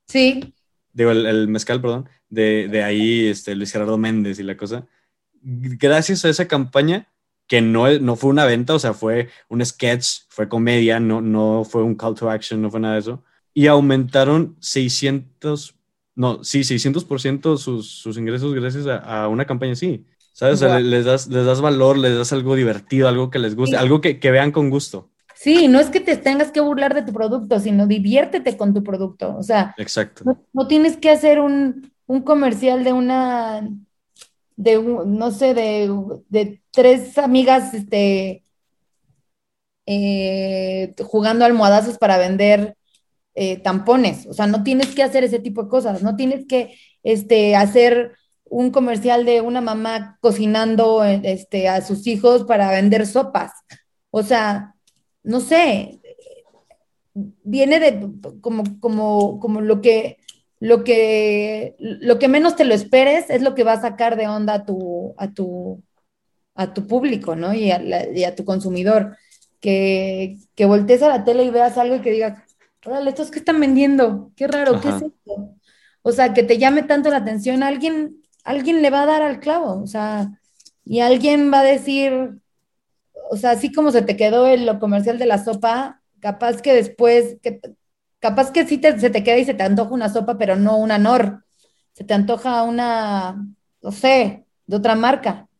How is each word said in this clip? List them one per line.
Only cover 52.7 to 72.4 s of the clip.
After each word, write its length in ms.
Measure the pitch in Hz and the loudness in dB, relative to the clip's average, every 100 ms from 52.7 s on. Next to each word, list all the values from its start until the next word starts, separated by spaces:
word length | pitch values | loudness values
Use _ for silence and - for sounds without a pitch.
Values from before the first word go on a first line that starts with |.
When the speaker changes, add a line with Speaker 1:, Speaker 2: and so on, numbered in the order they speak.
Speaker 1:
vender 360 | 190 202 214 208 | 2 2 2 0
sopas. 460 | 254 269 - - - _ - _ _ _ | -2 -2 -4 -6 -12 _ -20 _ _ _
O 120 | 214 | -6
sea, 520 | 208 240 214 202 202 _ _ _ _ _ | 0 0 0 -4 -8 _ _ _ _ _
no 180 | 214 240 | -6 -6
sé, 600 | 247 320 330 202 - - - - - - _ _ _ _ _ _ _ | 0 2 2 0 -6 -16 -20 -20 -20 -20 _ _ _ _ _ _ _
viene 680 | 202 202 - 202 254 269 320 | -14 -14 -14 -6 0 2 4
de 280 | 311 208 202 - - 208 | 4 2 -6 -14 -18 -12
como, 240 | 233 220 202 202 | -6 -4 -6 -6
como, 600 | 233 214 214 208 202 208 | -4 -2 0 0 0 -2
como 200 | 233 214 | -6 -2
lo 200 | 214 208 | 0 2
que, 380 | 233 220 220 - - _ _ _ | 2 2 -2 -12 -20 _ _ _
lo 240 | 220 233 | 2 2
que... 920 | 233 226 220 214 214 208 208 214 - - | 4 2 4 2 0 0 -2 -6 -10 -12
Lo 400 | 226 - 240 233 | -14 -2 0 2
que 100 | 269 | 4
menos 280 | 285 330 339 | 4 2 2
te 80 | |
lo 100 | 277 | 2
esperes 560 | 208 - 262 269 311 330 | 2 4 4 4 2 0
es 120 | 247 | 0
lo 120 | 262 | 0
que 100 | 247 | 2
va 80 | 226 | 0
a 80 | 220 | 0
sacar 360 | 226 202 233 226 | -4 -2 -2 0
de 120 | 214 | -4
onda 260 | 214 208 | -4 -4
a 100 | 208 | -4
tu, 500 | 208 185 185 175 190 - | -4 -8 -8 -8 -10 -10
a 120 | 196 | -10
tu, 540 | 202 185 180 180 185 _ _ _ _ _ _ _ | -8 -8 -8 -12 -14 _ _ _ _ _ _ _
a 200 | - 190 | -8 -8
tu 120 | 202 202 | -8 -4
público, 500 | 240 277 214 - 165 | -2 -2 -4 -6 -6
¿no? 180 | 170 | -4
Y 160 | 220 208 | -2 0
a 80 | 180 | -2
la, 300 | 180 180 - | -2 -6 -4
y 160 | 156 | -4
a 100 | 175 | -4
tu 100 | 180 | -4
consumidor. 720 | 202 190 190 180 185 214 202 - _ _ _ _ | -6 -6 -4 -4 0 2 0 -8 _ _ _ _
Que, 800 | 202 190 196 190 190 190 190 202 _ - | -2 0 0 -2 -4 -6 -8 -12 _ 0
que 80 | 196 | 2
voltees 380 | 208 202 247 | 4 4 4
a 40 | 294 | 4
la 160 | 262 | 2
tele 200 | 202 240 | 0 0
y 60 | 254 | 2
veas 280 | 233 240 247 | 2 2 2
algo 160 | 240 | -2
y 60 | 254 | -2
que 100 | 220 | -2
digas, 320 | 220 220 208 | -2 -4 -8